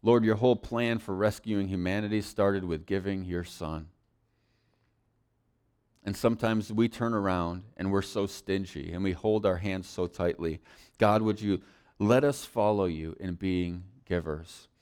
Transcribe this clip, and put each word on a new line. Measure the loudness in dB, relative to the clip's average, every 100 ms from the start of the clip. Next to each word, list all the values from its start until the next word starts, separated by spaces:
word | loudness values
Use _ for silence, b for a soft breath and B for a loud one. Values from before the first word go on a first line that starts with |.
Lord, | 6 4
your | 4 4
whole | 4 2
plan | 0 -2 0 -2
for | -4 0
rescuing | 0 0 -4 -2 0
humanity | -2 0 -2 0 -2
started | -4 0 2 2
with | -2 -6 -2
giving | -4 -2 -6 -4
your | -6
son. | -6 -8 -8 -8 -10 _ _ _ _ _ _ _ _ _ _ _ _ _ _ _ _ _ _ _ _ _
And | -8 0
sometimes | 0 2 2 0 0
we | 2 2
turn | 2 -2
around | 0 2 2 0 -4 -10 -6
and | 0
we're | 0
so | 0 -2 -2
stingy | -4 -2 -2 -2 -8 -8
and | -4
we | -2
hold | 0 2 2 2
our | 0
hands | -2 -4 -6
so | -6 -6
tightly. | 0 -2 0 -4 -6 b b b b
God, | 4 4
would | 2 0
you | 0 0 b b b b
let | 4 4
us | 4 0 -6
follow | 0 2 2 0
you | -2 -6 -8
in | -8 -4
being | 0 0 -2 -6 -12 -20 _
givers? | -4 -2 -8 -8 -20 -20 _